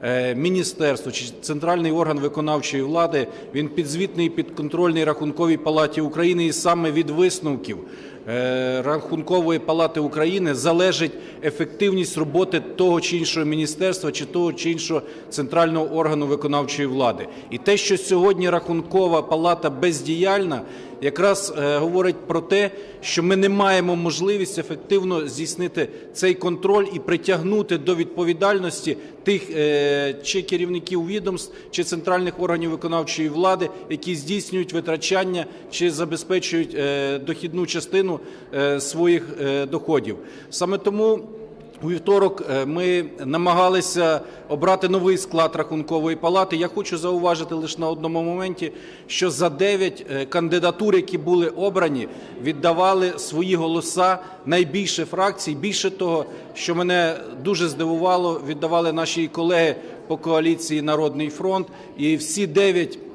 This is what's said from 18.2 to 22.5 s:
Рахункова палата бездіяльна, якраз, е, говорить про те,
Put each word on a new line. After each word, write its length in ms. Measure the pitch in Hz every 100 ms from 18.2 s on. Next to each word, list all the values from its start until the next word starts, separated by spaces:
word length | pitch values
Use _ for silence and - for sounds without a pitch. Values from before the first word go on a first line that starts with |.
| 190 190 180
Рахункова 720 | 175 165 165 165 185 185 165
палата 480 | - 160 170 170 156
бездіяльна, 920 | 135 180 156 135 165 190 196 190 135 - - - -
якраз, 520 | 139 143 196 196 - 156
е, 180 | 143 147
говорить 380 | 160 180 185 170 -
про 140 | 165
те, 300 | 165